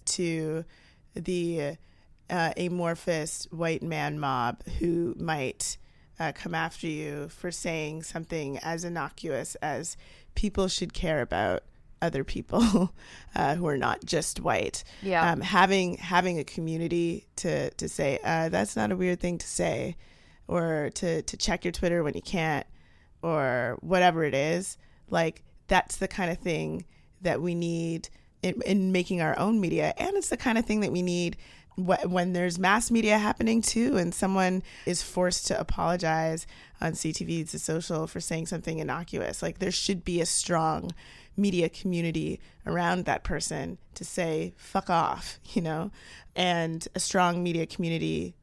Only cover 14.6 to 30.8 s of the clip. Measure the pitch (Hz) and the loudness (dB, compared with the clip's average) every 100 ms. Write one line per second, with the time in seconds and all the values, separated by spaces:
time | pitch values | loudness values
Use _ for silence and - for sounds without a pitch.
14.6 | - - - - 190 175 170 165 185 180 | 0 -6 -12 -8 0 4 4 2 2 6
15.6 | 190 190 180 - 175 180 180 170 - - | 6 6 2 -2 2 2 4 0 -4 -4
16.6 | 160 160 165 170 170 185 - - - 143 | -4 -2 0 0 0 -2 -8 -6 -2 0
17.6 | 139 - 156 - 143 - - 165 165 180 | -2 -4 -6 0 0 0 0 0 2 0
18.6 | 208 226 214 185 180 180 180 170 - - | 0 0 0 2 0 0 -2 -4 -4 -2
19.6 | 170 - - 170 - - - - - 175 | 0 0 -4 -8 -14 -20 -20 -16 -4 -2
20.6 | 165 156 143 - 175 160 - - - 170 | 0 0 -2 -2 -2 0 -2 -4 -2 0
21.6 | 175 - 180 170 151 170 - 185 160 143 | -2 0 0 2 0 -4 -4 -2 0 -2
22.6 | - - - - - - 165 151 131 123 | -4 -14 -20 -20 -20 -8 -2 2 2 2
23.6 | 120 123 165 185 180 165 151 135 151 175 | 0 -4 2 6 6 6 2 2 2 0
24.6 | 190 - - - - 170 160 - - - | -2 -10 -16 -20 -2 0 0 -2 -16 -8
25.6 | - 185 - - 190 - 175 - 165 156 | 2 4 4 -2 -4 -2 -2 -2 -2 -2
26.6 | 156 156 - - - - 180 143 175 170 | -2 -6 -10 -18 -20 -4 0 0 0 0
27.6 | 170 165 165 165 - - - _ 180 - | -2 -2 -2 -4 -8 -20 -20 _ -4 -2
28.6 | - 196 190 185 175 180 156 - 196 220 | 2 4 6 4 2 2 2 2 4 4
29.6 | 170 160 151 - 370 403 - 240 254 226 | 2 2 0 0 0 0 0 0 2 2
30.6 | 226 214 | 2 2